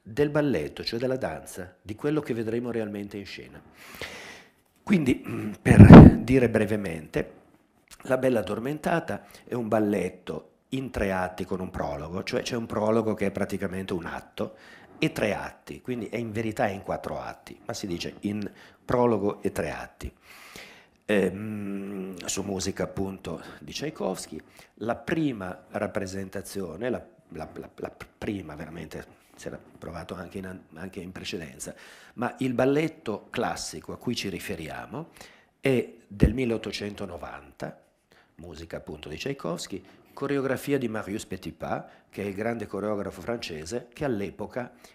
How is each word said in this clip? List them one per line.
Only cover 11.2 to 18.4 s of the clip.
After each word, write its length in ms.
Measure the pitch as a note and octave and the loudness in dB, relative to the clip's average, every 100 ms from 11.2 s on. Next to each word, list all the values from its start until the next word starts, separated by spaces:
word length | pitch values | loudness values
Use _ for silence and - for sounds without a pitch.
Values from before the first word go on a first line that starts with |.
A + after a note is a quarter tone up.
| F2+ - | -4 -6
con 160 | F#2 F#2 | -8 -6
un 100 | F#2 | -6
prologo, 520 | - D2 C#2+ D#2 F#2 | -6 -6 -6 -8 -8
cioè 200 | - B2 | -6 -6
c'è 140 | - A#2+ | -4 -8
un 100 | A2+ | -6
prologo 480 | G#2+ G#2+ A2+ A2 | -2 0 2 0
che 120 | G2+ G2 | -2 -4
è 40 | |
praticamente 600 | G2 G2 G2 F#2+ F#2 F#2+ | -4 -6 -6 -6 -8 -6
un 140 | F#2 F2 | -6 -6
atto 500 | - - - G#2+ - - - - - | -12 -14 -10 -10 -10 -20 -20 -20 -4
e 140 | D#3 | -4
tre 220 | D#3 A2 | 0 -2
atti, 460 | D#2 - - - C#2+ | -2 -8 -14 -18 -14
quindi 260 | - A#2+ G#2 | -8 -8 -6
è 100 | A2+ | -8
in 140 | A#2 | -6
verità 360 | G#2+ A2+ G#2 A2 | -6 -6 -2 -2
in 160 | F#2+ | -4
quattro 360 | F#2 D#2+ - - | -6 -6 -6 -8
atti, 400 | - - - - | -10 -14 -20 -16
ma 80 | - | -12
si 140 | A2 G2+ | -10 -6
dice 280 | E2+ - - | -6 -8 -6
in 280 | G2+ G#2 | -6 -4